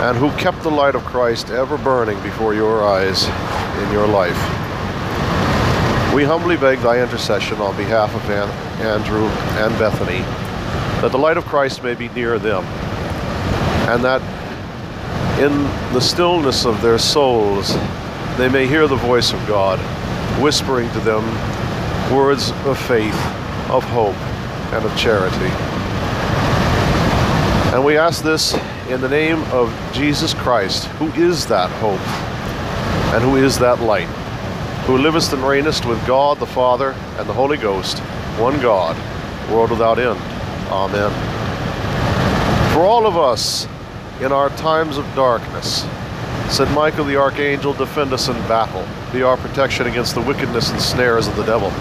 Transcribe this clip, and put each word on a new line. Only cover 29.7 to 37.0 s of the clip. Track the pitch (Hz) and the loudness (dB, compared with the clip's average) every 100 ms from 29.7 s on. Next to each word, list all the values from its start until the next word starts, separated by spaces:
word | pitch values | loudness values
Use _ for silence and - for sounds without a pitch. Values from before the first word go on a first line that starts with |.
| - - | 0 -6
Jesus | - 147 143 - | -2 0 0 0
Christ, | - - 120 92 - - | -2 2 2 2 -2 -6
who | - 156 139 | -4 -4 2
is | 175 165 123 | 2 2 2
that | 110 92 - | 2 2 0
hope, | 110 95 - - - - - - - - - - - - | -2 -2 -4 -6 -6 -6 -6 -6 -4 -4 -2 0 2 2
and | |
who | 120 135 | 4 4
is | 135 120 | 4 4
that | 123 120 | 4 4
light, | 113 101 87 - - - - - - - - | 2 2 0 -8 -8 -8 -6 -6 -6 -6 0
who | 131 | 2
livest | 143 160 165 | 4 2 0
and | 139 | 0
reignest | 131 139 151 131 120 | 2 2 2 0 -2
with | 117 - | -2 2
God | 131 143 147 | 2 4 0
the | 117 | -4
Father | - 127 123 135 127 | 0 2 2 0 -4